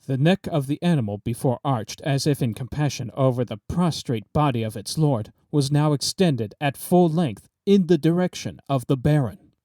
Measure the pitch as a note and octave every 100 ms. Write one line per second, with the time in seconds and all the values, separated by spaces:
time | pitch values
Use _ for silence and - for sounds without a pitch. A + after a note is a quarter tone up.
0 | - C3+ D3+ F#3+ - E3 C3 D3 F3 E3
1 | G#2+ G#2 - B2 D3 A#2+ C#3+ B2+ G2+ -
2 | - C#3 D#3 C#3+ C3 G#2 A#2+ - D3 -
3 | A#2 - C3 B2 A#2+ A2 _ D3 F3 C#3+
4 | - A#2 - D3+ D3 B2 A2 G#2+ - -
5 | D#3 B2+ G#2+ - _ D3 C3+ D3 D3+ C#3+
6 | - - F3+ C3 G#2+ - C#3+ - - F3+
7 | F3 D#3 D#3+ G2 _ _ - G3+ E3 F3
8 | D#3 E3+ F3+ - - - _ C#3 A#2+ C3+
9 | C3+ D3+ B2 F#2+ _ _